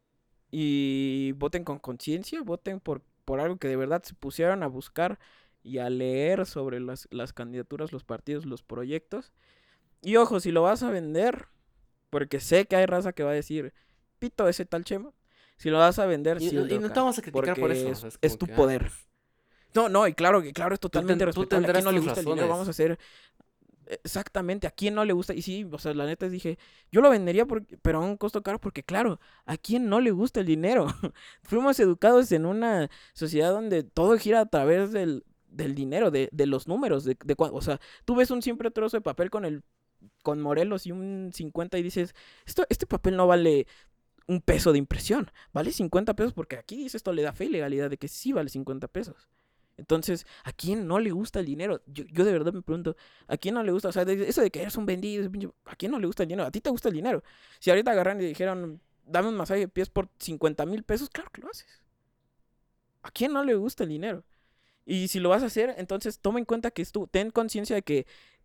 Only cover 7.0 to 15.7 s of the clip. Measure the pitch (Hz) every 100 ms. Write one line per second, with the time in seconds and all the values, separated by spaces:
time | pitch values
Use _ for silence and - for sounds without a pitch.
7 | - 123 120 - 120 123 120 143 156 131
8 | - 117 - 147 156 120 - 123 123 156
9 | - 208 - _ _ _ _ _ _ _
10 | 180 220 233 214 175 165 170 220 247 196
11 | 160 156 226 - - _ _ _ _ _
12 | _ 143 143 139 - 170 202 190 185 180
13 | 190 180 143 147 147 156 135 - _ _
14 | _ _ 240 - 196 175 175 170 175 196
15 | 254 - _ _ _ _ 160